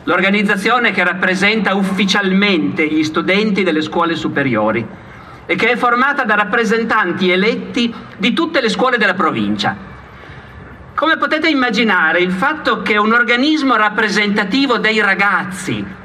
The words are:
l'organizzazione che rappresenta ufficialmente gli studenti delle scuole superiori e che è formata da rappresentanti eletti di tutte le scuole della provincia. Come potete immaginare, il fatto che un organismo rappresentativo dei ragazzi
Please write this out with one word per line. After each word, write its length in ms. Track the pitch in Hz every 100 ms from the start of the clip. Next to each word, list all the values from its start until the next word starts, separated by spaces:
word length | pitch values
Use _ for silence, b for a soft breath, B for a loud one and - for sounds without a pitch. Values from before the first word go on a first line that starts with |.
l'organizzazione 880 | - 180 190 202 202 202 220 247 226
che 120 | 196
rappresenta 680 | 180 180 190 185 202 220 196
ufficialmente 1120 | 196 185 190 190 208 190 190 208 170 143 135 151
gli 160 | 156
studenti 600 | 156 180 165 190 220 196
delle 180 | 180 156
scuole 340 | 151 175 165 160
superiori 680 | 156 143 135 107 107 113 113 B B B B B -
e 100 | 185
che 160 | 226
è 40 | 247
formata 500 | 247 240 269 277 226
da 100 | 208
rappresentanti 960 | 208 240 220 226 233 226 180 185 185
eletti 600 | 185 214 240 - 262 233 B B -
di 160 | 233
tutte 280 | 240 330 285
le 80 | 226
scuole 280 | 185 254 240
della 180 | 202 185
provincia. 600 | 160 127 101 104 - - - B B B B B B B B B -
Come 240 | - 311 320
potete 320 | 294 311 320
immaginare, 680 | 277 247 208 220 180 160 170
il 120 | 185
fatto 520 | 185 277 311 262 214
che 140 | 190 208
un 160 | 214
organismo 640 | 233 240 240 294 311 269 226
rappresentativo 1000 | 214 220 214 208 208 208 196 269 269 220
dei 240 | 214 220
ragazzi 840 | 202 190 202 180 - - 156 107 98 -